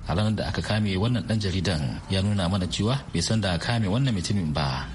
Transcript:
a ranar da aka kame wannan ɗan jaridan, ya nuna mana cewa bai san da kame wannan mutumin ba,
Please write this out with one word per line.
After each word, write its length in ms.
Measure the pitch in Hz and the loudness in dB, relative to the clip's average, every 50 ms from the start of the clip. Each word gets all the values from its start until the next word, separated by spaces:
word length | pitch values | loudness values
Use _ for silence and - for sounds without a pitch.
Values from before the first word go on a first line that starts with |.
| - - | -4 -2
a 60 | 80 | 0
ranar 220 | 95 107 110 107 | 2 2 2 0
da 120 | 92 - - | 0 -2 -2
aka 120 | - - | -2 -2
kame 340 | 85 - 104 107 107 101 95 | -2 0 0 0 0 0 0
wannan 280 | 92 104 120 123 110 80 | 0 2 2 0 0 0
ɗan 140 | - 113 110 | 0 0 0
jaridan, 600 | 104 95 87 95 82 98 87 76 71 60 - - - - | 0 0 0 0 0 0 0 0 0 -2 -4 -4 -4 -2
ya 100 | 95 95 | 0 0
nuna 260 | 95 104 104 101 87 85 | 2 2 2 2 2 2
mana 180 | 98 98 92 | 0 0 0
cewa 340 | 82 - - 98 113 135 139 - - | -2 0 0 2 2 0 0 -2 -4
bai 80 | - 87 | -2 -2
san 200 | 82 - 110 110 | 0 2 2 2
da 160 | 98 95 87 82 | 2 0 0 0
kame 280 | - - 117 117 107 92 | 0 0 0 0 2 2
wannan 240 | 101 123 139 135 110 | 2 2 2 2 0
mutumin 380 | 92 82 - 104 98 85 76 | 0 0 0 0 0 0 0
ba, 320 | 73 78 71 69 65 67 67 - | 0 0 0 0 -2 -4 -6 -6